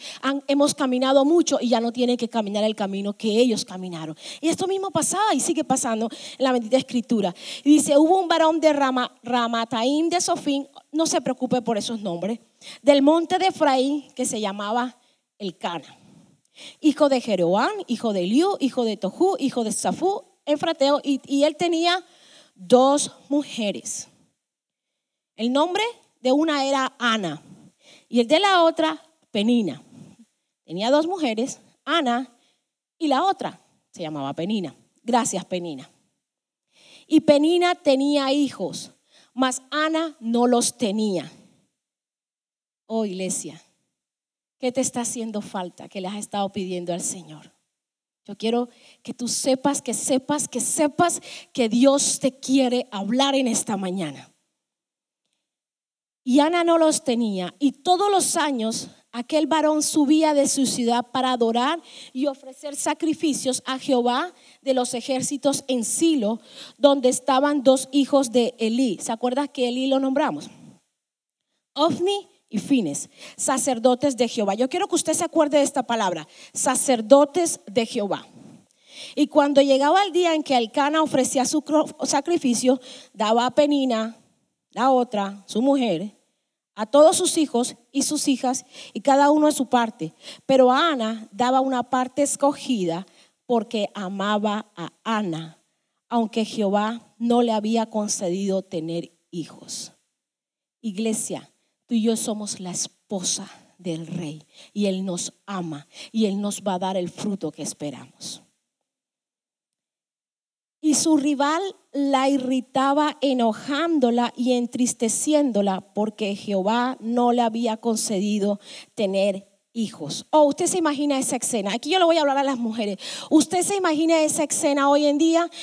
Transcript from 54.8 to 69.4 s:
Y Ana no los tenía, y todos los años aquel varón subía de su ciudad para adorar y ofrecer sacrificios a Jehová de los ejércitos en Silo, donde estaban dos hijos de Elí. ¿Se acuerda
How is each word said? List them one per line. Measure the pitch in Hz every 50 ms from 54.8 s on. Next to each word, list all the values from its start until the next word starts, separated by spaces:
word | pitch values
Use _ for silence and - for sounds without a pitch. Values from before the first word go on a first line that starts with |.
| _ _ _ _ _ _ _ _ _ _ _ _ _ _ _ _ _ _ _ _ _ _ _ _ _ _ _ _
Y | - 254 240 294
Ana | 285 320 349 349
no | 339 339 330
los | 330 320 311 - - -
tenía, | 262 233 233 233 214 190 185 180 175 - -
y | 285 262
todos | - _ - 359 359 349 403 415
los | 392 359 - - -
años | 330 294 294 269 226 220 226 233 - - - - _ _ _
aquel | - 240 240 - 311 302 311
varón | 262 320 311 302 302 302 302
subía | 294 - - 311 285 262 311 311 311 302 294
de | 277 277
su | 262 - 277 254
ciudad | 214 - 254 233 233 240 247 240 -
para | - 262 254 254
adorar | 254 233 233 226 226 240 254 294 339 330 - - - - - -
y | - 254 285
ofrecer | 285 269 - - 262 262 - 302 285 285
sacrificios | - - 302 311 - 339 311 302 - 330 302 247 - - 262 254 - -
a | 254 262 262
Jehová | - 285 262 240 240 240 240 277 349 359 - _ _ - - _
de | - 269 262
los | 254 247 247
ejércitos | 254 233 - 285 262 254 254 - 294 277 - 285 277 277 - -
en | 262 240 208
Silo, | - - - 330 330 311 262 202 208 233 226 - - - - - - -
donde | - - 277 277 285 240 254
estaban | - - - 285 262 262 285 294 294 285
dos | 233 262 262 262 262 -
hijos | 277 285 262 - 285 269 269 233
de | 214 247 233 185 - -
Elí. | 226 220 226 247 269 226 170 -
¿Se | - -
acuerda | 226 220 247 247 247 277